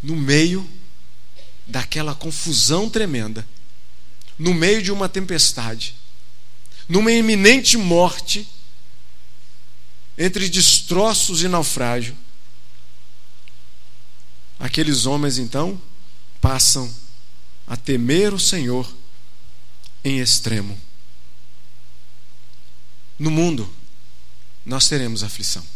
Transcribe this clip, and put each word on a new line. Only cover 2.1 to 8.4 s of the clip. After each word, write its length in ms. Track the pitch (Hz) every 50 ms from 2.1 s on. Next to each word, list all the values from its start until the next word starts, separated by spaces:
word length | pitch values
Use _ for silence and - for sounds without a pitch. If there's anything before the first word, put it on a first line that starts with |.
| 139
confusão 760 | 147 - 165 151 - - 170 147 - - - 151 175 208 226
tremenda, 560 | - 220 214 190 143 120 110 107 110 110 110 - - - - - - - - - - - - - - - - - - -
no 140 | 156 175 185
meio 280 | 165 165 185 214 220
de 100 | 202 185
uma 180 | 202 196 196 180
tempestade, 880 | - 190 190 180 185 156 - - - - 117 113 113 110 - - - - - - - - - - - - - - - - - - - - -
numa 240 | - 165 190 220 226
iminente 680 | 233 233 226 220 220 202 190 208 247 269 - - -
morte, 680 | 233 202 175 170 170 180 - - - - - - 208